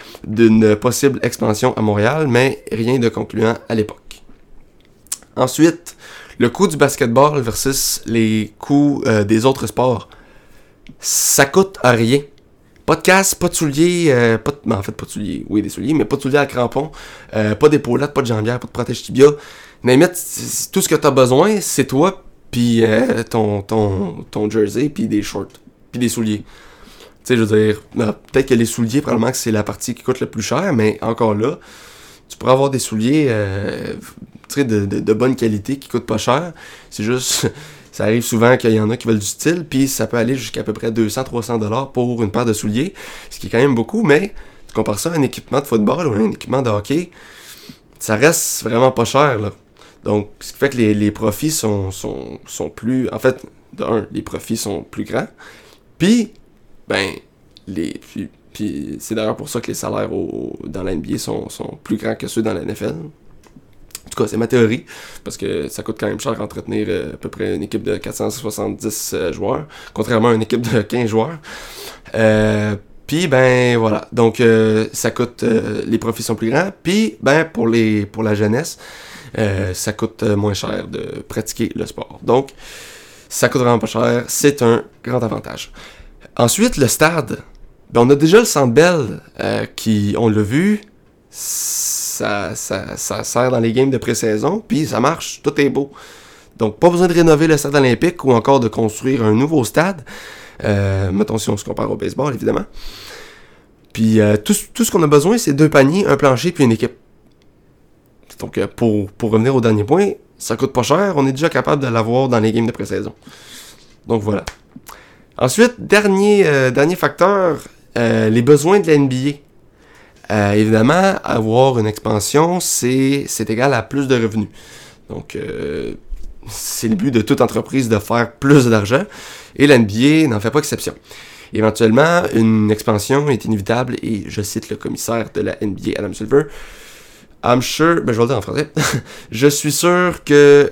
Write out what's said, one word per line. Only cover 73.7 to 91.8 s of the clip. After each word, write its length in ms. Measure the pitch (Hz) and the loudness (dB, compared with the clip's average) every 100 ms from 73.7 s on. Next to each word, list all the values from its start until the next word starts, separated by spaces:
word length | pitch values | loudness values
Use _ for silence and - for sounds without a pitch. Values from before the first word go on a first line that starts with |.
| 117 | 2
voilà. 280 | 113 107 - | 2 -2 -4
Donc, 260 | - 113 107 | 2 2 4
euh, 480 | 117 110 110 107 110 | 4 6 4 2 0
ça 180 | - 117 | -2 -4
coûte, 320 | - 120 - | -2 -4 -2
euh, 400 | - 110 110 107 - | 0 0 -2 -6 -2
les 100 | 113 | -2
profits 240 | 117 113 | -2 -4
sont 140 | - 110 | -4 -4
plus 140 | 113 | -2
grands. 200 | 135 190 - | 0 -2 -4
Puis, 320 | 165 202 220 - | -2 0 0 -2
ben, 240 | - 143 | 0 2
pour 220 | 160 - 117 | 0 -2 0
les, 400 | 117 110 107 101 | 2 2 0 -2
pour 160 | 113 | -4
la 140 | 110 104 | -2 0
jeunesse, 420 | 107 117 170 - - - - - - - | 0 0 -4 -10 -18 -20 -20 -20 -10 -4
euh, 360 | 107 95 98 | -2 -2 -4
ça 180 | 92 - | -4 -6
coûte, 300 | 104 113 - | -4 -6 -2
euh, 140 | 110 101 | 0 0
moins 180 | 104 | 0
cher 320 | 98 107 107 - | -2 -6 -8 -8
de 360 | - - - - | -10 -10 -12 -10
pratiquer 440 | - - - 113 | -8 -8 -4 -4
le 100 | - | -4
sport. 360 | - - - - | -8 -10 -16 -8
Donc, 280 | - 123 - - - - - - - - - | 0 0 0 -8 -20 -20 -20 -20 -20 -20 -14
ça 200 | - 123 | -2 0
coûte 120 | 131 | 2
vraiment 200 | 123 117 | 2 2
pas 80 | 110 | 0
cher. 360 | 113 120 120 120 | -2 0 0 -4
C'est 340 | - 143 139 | 0 2 4
un 220 | 117 113 - _ | 4 2 0 _
grand 200 | 120 123 | -6 -2
avantage. 500 | 113 - - 60 - - - - - - - - | -2 -6 -10 -14 -16 -18 -20 -20 -20 -20 -10 0
Ensuite, 380 | 120 - 240 190 | 0 2 0 2
le 100 | - | 0
stade. 520 | - 156 170 113 113 - - - - _ | 2 0 0 -4 -8 -14 -20 -20 -20 _
Ben, 120 | 120 | 2
on 80 | 123 | 6
a 40 | |
déjà 240 | 139 160 208 | 6 6 6
le 60 | |
Centre 300 | 233 151 127 | 6 2 4
Bell, 460 | 117 175 170 110 - - - | 6 4 4 -2 -6 -12 -8
euh, 240 | 101 107 110 | -4 -4 -4
qui, 400 | - 113 107 101 - | -6 0 2 2 2
on 100 | 117 | 2
l'a 140 | 107 | 2
vu, 400 | 101 139 196 208 - _ _ _ _ | 2 2 2 0 -4 _ _ _ _
ça, 1200 | - - - - - | -14 -10 -8 -6 -6